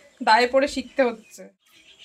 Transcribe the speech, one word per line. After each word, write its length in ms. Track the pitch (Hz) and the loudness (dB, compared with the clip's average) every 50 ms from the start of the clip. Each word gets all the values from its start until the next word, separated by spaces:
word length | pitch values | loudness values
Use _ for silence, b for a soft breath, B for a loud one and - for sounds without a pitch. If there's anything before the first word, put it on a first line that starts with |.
| b b b _ 247 | b b b _ 0
দায়ে 240 | 226 220 233 247 247 | 2 2 2 2 2
পড়ে 200 | 262 269 277 285 | 2 0 0 0
শিখতে 360 | - 269 247 - - - 262 | -2 -8 -12 -6 -4 -2 -2
হচ্ছে। 460 | 240 220 226 - _ - - 185 196 - _ _ _ _ _ _ _ - _ - | -2 -2 -6 -12 _ -20 -20 -20 -20 -20 _ _ _ _ _ _ _ -20 _ -20